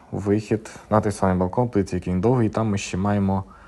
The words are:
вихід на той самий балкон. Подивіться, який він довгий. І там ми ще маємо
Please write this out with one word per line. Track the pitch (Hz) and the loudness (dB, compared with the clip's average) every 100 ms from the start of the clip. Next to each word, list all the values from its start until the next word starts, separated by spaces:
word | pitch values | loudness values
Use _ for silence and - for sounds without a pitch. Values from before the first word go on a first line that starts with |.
| - | -10
вихід | 98 101 101 107 107 - - - | -6 0 0 0 -4 -4 -16 0
на | 107 | 2
той | 104 | 2
самий | 98 95 90 | 0 2 2
балкон. | 90 107 120 | 0 0 0
Подивіться, | 101 92 90 | 0 0 -2
який | 90 | -2
він | 90 | 0
довгий. | 104 131 110 | 2 2 2
І | |
там | 107 110 | 0 -2
ми | 104 | -2
ще | - 90 | -2 -2
маємо | 98 104 98 95 92 - | 0 2 2 0 -4 -14